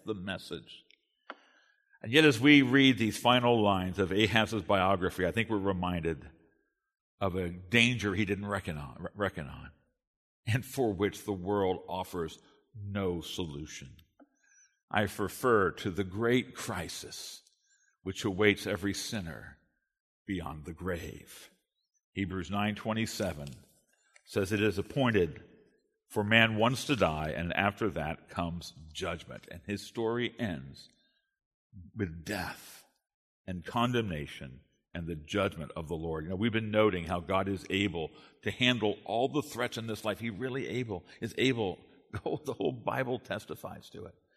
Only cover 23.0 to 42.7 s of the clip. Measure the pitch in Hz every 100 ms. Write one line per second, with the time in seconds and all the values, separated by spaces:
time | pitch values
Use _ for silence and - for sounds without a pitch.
23 | 107 - 95 73 73 65 _ _ _ _
24 | _ _ - 110 95 104 107 98 - 139
25 | 127 101 82 - - - _ _ _ _
26 | _ 110 104 113 113 107 117 131 - 123
27 | 85 78 78 62 85 - 101 - 107 78
28 | 76 82 - - 85 85 - 69 80 76
29 | 92 82 - 62 - 85 - 101 - 120
30 | 113 120 117 - 110 73 67 - - _
31 | _ _ _ _ _ _ _ 95 85 110
32 | 92 82 80 101 82 - - - _ _
33 | _ _ _ _ - 90 - 120 123 120
34 | 107 76 69 - 69 65 _ _ _ 87
35 | 82 80 78 101 98 82 73 - 78 82
36 | 82 80 80 92 117 110 107 107 107 90
37 | 82 87 82 95 95 95 - 95 101 82
38 | 76 - - _ 107 - 123 120 104 -
39 | - 113 127 143 - 113 123 120 113 104
40 | 107 92 117 98 127 131 101 117 117 90
41 | - - 110 - 131 117 98 - - -
42 | - - - 151 - - -